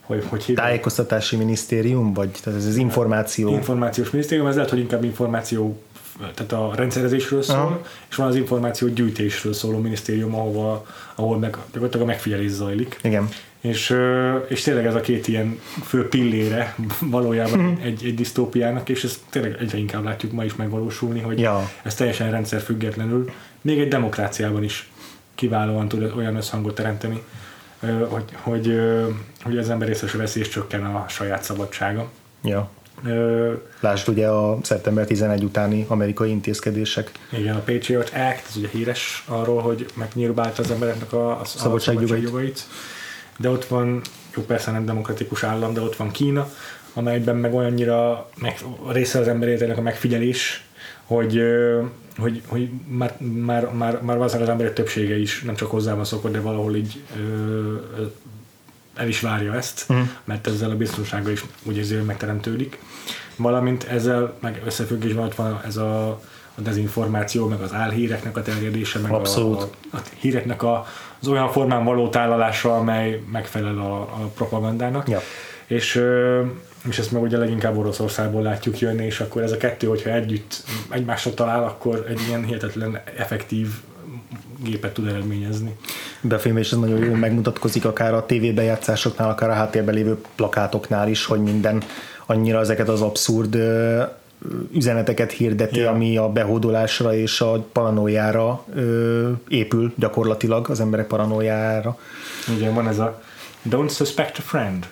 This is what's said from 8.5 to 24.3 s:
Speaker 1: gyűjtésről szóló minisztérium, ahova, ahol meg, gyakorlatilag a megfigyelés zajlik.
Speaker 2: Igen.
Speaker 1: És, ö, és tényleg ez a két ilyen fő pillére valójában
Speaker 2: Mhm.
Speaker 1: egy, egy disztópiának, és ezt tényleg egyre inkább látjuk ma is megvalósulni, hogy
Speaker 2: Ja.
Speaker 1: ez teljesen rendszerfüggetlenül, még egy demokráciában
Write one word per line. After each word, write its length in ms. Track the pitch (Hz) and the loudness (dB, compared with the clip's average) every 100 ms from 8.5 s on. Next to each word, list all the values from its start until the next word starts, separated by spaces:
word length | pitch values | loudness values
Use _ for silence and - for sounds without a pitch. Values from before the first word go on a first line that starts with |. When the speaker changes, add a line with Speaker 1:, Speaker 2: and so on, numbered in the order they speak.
| 123 120 113 123 | 0 0 0 0
Speaker 1:
gyűjtésről 640 | 117 117 107 104 - 107 | 2 0 2 -2 0 -4
szóló 260 | 104 110 110 | -2 -2 0
minisztérium, 560 | 113 107 - 107 110 | 0 -2 -2 0 0
ahova, 520 | 110 110 107 107 110 - - - | 0 0 0 0 -2 -6 -18 -16
ahol 240 | - 110 110 | -2 0 2
meg, 180 | 110 - - | 0 -4 -10
gyakorlatilag 340 | 123 120 120 117 | -2 0 2 0
a 40 | |
megfigyelés 400 | 113 - 101 101 | 0 0 0 0
zajlik. 480 | 98 101 101 123 - | -2 -2 -2 -2 -2
Speaker 2:
Igen. 260 | 117 107 104 - - - | 2 2 2 -4 -16 -6
Speaker 1:
És, 300 | 120 113 - | -2 -2 2
ö, 460 | 127 127 127 127 131 131 | 4 4 4 2 0 -2
és 140 | 127 | 0
tényleg 240 | - 131 117 | 2 2 2
ez 80 | |
a 60 | 113 | 2
két 280 | - 117 - | 2 0 2
ilyen 320 | 113 110 113 - - - | 0 0 -2 -10 -12 0
fő 220 | 131 123 | 0 2
pillére 680 | 131 120 110 107 110 117 - 110 - | 2 2 2 2 0 -2 -4 -4 -2
valójában 580 | 156 123 120 113 113 117 | 0 2 2 2 2 4
Speaker 2:
Mhm. 240 | 180 175 | 4 2
Speaker 1:
egy, 220 | 123 107 | -2 -4
egy 100 | 120 | -4
disztópiának, 760 | 117 120 - 123 120 117 123 123 | -2 0 0 2 2 2 0 -2
és 160 | 131 | -2
ezt 140 | 123 - - | -2 -6 -6
tényleg 260 | 143 113 104 | -2 -2 -2
egyre 180 | 113 104 | -4 -2
inkább 260 | 104 104 | -2 -2
látjuk 280 | 107 104 110 | -4 -4 -4
ma 120 | 117 | -4
is 120 | 110 - | -4 -4
megvalósulni, 640 | 110 110 113 107 120 117 | -4 -2 -4 -2 -2 -2
hogy 180 | 113 113 | -2 2
Speaker 2:
Ja. 300 | 117 101 101 - | 2 2 -2 -6
Speaker 1:
ez 120 | - | -8
teljesen 360 | 107 123 113 113 | 0 0 2 0
rendszerfüggetlenül, 1000 | 113 107 107 - 113 107 104 110 120 127 - - - | 0 -2 -4 -2 -2 -2 -2 0 0 0 -8 -18 -4
még 180 | 147 151 | 0 2
egy 100 | 143 | 4
demokráciában 720 | 135 113 - 101 | 2 2 0 -2